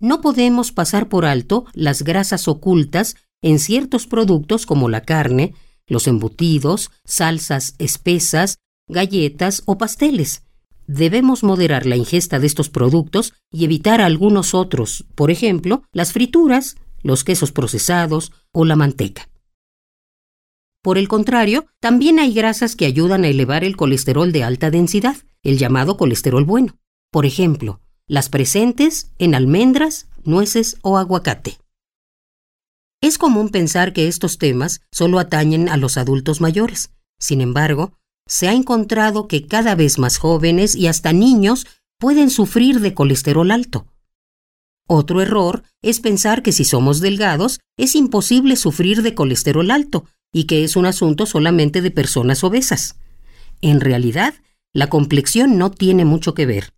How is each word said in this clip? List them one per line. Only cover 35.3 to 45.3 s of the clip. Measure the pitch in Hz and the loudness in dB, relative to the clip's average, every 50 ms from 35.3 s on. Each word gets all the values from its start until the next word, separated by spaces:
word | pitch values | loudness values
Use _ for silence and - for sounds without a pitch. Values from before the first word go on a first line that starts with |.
| 165 151 151 156 160 160 170 175 | 0 0 2 2 2 2 0 0
a | 160 | 0
los | 139 131 127 - | 0 -2 -2 -2
adultos | 131 123 127 135 135 131 156 151 151 | -2 -2 0 -2 -2 -2 -2 -2 0
mayores. | 165 165 156 202 226 233 202 - - - _ _ _ _ _ - | 0 0 0 0 -2 -2 -4 -8 -10 -12 _ _ _ _ _ -10
Sin | - - 143 135 | -6 -4 -2 -2
embargo, | 127 123 123 147 151 151 147 139 170 196 - _ _ _ _ _ _ | 0 0 0 0 0 0 0 -2 -4 -6 -8 _ _ _ _ _ _
se | - - - 185 185 | -8 -6 -2 0 0
ha | |
encontrado | 220 254 254 254 240 220 208 214 226 220 214 220 202 214 208 208 | 2 2 0 0 0 -2 0 -2 0 0 0 0 0 -2 -4 -2
que | 165 143 151 | -4 -4 -4
cada | - 208 220 226 233 196 | -2 -2 0 0 2 2
vez | 165 156 139 - - | 2 2 2 2 0
más | 127 123 - | 0 -2 -2
jóvenes | - - 160 165 156 160 165 170 180 202 208 - | 0 0 0 0 2 2 2 2 2 2 0 0
y | - 180 | 0 0
hasta | 165 160 - - 160 | 0 0 0 0 2
niños | 165 180 220 262 254 214 196 202 247 254 - - - _ _ _ _ - | 2 4 4 4 4 4 4 2 0 0 -4 -10 -18 _ _ _ _ -4
pueden | 226 269 294 302 285 254 | 0 2 4 4 4 2
sufrir | - - 202 - - 233 247 262 269 240 | 2 0 0 2 2 2 4 4 2 2
de | 208 190 190 | 0 -2 0
colesterol | - 143 139 135 - - 147 143 156 170 185 | 0 0 0 0 0 0 0 2 2 2 2
alto. | 220 240 240 - - 98 - - _ _ _ _ _ _ _ _ _ _ _ _ _ _ _ _ _ _ _ | 2 0 -2 -4 -8 -8 -8 -10 _ _ _ _ _ _ _ _ _ _ _ _ _ _ _ _ _ _ _
Otro | - 170 151 147 147 175 185 | 0 0 0 2 2 0 0
error | 190 196 | 0 0